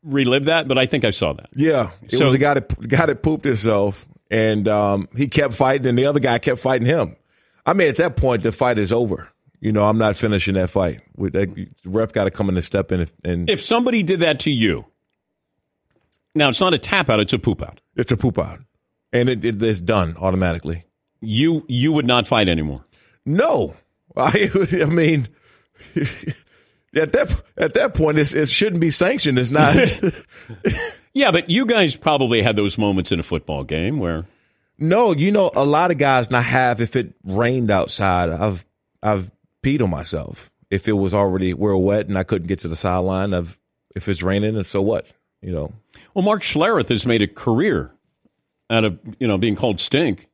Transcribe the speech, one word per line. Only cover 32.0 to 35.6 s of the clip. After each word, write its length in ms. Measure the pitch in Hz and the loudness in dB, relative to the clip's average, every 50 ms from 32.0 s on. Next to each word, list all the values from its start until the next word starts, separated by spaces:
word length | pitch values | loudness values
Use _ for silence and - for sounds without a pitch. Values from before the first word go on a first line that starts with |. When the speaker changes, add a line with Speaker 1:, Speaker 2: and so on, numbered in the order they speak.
| - 165 151 139 135 120 120 113 | 0 0 2 2 2 2 2 2
Speaker 1:
had 140 | 98 117 110 | 2 2 2
those 200 | 104 104 101 - - | 2 0 -2 0 0
moments 340 | 107 101 98 95 87 - | 0 0 0 0 0 -2
in 80 | - 85 | -2 -4
a 40 | 78 | -2
football 400 | - 87 78 - - 78 69 67 | -4 -6 -6 -4 -6 -8 -8 -6
game 360 | - 76 78 85 101 143 151 | -6 -4 -4 -2 -2 -4 -2
where 260 | 101 85 82 80 85 - _ _ _ _ _ _ _ _ _ _ | -4 -4 -4 -4 -8 -12 _ _ _ _ _ _ _ _ _ _
Speaker 2:
No, 320 | 151 160 180 214 247 220 | 0 2 2 4 4 2
you 200 | 175 143 151 190 | 2 2 2 2
know, 200 | 208 208 190 175 - | 2 2 2 2 2
a 80 | - | 2